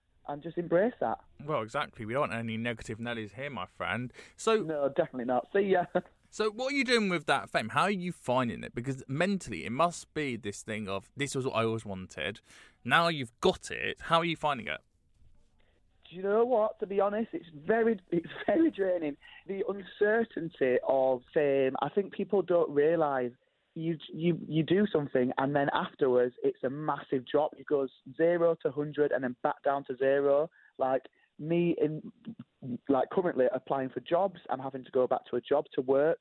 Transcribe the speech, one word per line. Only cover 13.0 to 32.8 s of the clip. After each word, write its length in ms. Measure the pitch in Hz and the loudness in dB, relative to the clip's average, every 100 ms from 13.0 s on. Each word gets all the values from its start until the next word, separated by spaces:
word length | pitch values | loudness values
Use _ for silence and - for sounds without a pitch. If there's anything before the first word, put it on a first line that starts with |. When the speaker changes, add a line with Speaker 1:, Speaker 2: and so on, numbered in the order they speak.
| 170 | 2
Speaker 2:
you've 240 | 156 120 - | -2 -8 0
got 320 | 190 - - | 0 0 -4
it." 260 | 60 - - | -8 -6 -6
How 160 | - 165 | 0 2
are 80 | 170 | 2
you 100 | 151 | -2
finding 320 | 151 131 82 | -2 -2 -6
it? 140 | 73 _ _ _ _ - - _ _ _ _ _ _ - | -8 _ _ _ _ -20 -20 _ _ _ _ _ _ -18
Speaker 1:
Do 80 | 170 | -6
you 60 | |
know 200 | 196 214 | 0 2
what? 380 | 240 233 214 - | 4 2 2 -2
To 40 | 190 | -4
be 140 | 196 | 0
honest, 300 | 196 208 226 | 0 0 -4
it's 160 | - - 151 160 | -8 -12 -8 0
very, 320 | 226 226 214 - | 2 2 0 -2
it's 160 | 170 - - - | -2 -2 -6 0
very 240 | 262 330 | 4 4
draining. 440 | - 190 180 151 143 - - - | 2 0 0 -2 -6 -14 -18 -8
The 160 | 196 - | -6 -4
uncertainty 1080 | 202 180 - 208 226 226 - 165 - 131 123 - | -6 -6 0 2 4 0 -4 -6 0 2 2 2
of 360 | 135 131 123 - | 4 4 2 0
fame, 440 | 165 143 139 131 131 | 2 4 4 2 0
I 60 | 147 | -2
think 240 | - 190 | 0 -2
people 300 | - 190 202 | -2 0 0
don't 280 | 170 175 160 | 4 2 4
realise 640 | 143 151 170 147 135 123 123 _ _ _ 165 | 4 4 4 2 0 -2 -6 _ _ _ -6
you, 160 | 165 165 - - | -4 -4 -6 -2
you, 160 | 170 165 - | 0 0 0
you 160 | 151 | 0
do 240 | 143 185 208 | 2 4 4
something, 400 | 156 139 131 127 - | 2 0 0 2 0
and 180 | 139 143 | 0 2
then 120 | 143 | 2
afterwards, 600 | - 180 - 135 123 123 - | 0 -2 0 4 4 2 0
it's 200 | 139 - | -4 -2
a 60 | 135 | -4
massive 540 | 143 151 139 127 139 120 | -4 -6 -6 -4 -4 0
drop. 200 | 143 151 - | 0 0 -4
It 100 | 131 | -4
goes 240 | 147 135 _ - 131 | -2 -2 _ -10 0
zero 420 | 165 175 170 165 | 2 4 2 2
to 80 | 151 | -2
hundred 400 | 139 147 151 147 | -2 -4 0 0
and 120 | 123 | 0
then 120 | 127 123 | -2 -2
back 160 | 147 - | -2 -2
down 220 | 139 139 139 | -2 -2 -4
to 100 | 127 | -2
zero. 520 | 135 139 139 143 160 _ _ - | 2 4 4 2 0 _ _ -4
Like, 240 | 131 131 - _ _ - | -2 -2 -4 _ _ -10
me 360 | 151 175 175 - | -2 2 2 2
in, 220 | 151 156 - - - - - _ 131 123 | 0 -2 -10 -16 -16 -16 -18 _ -10 -6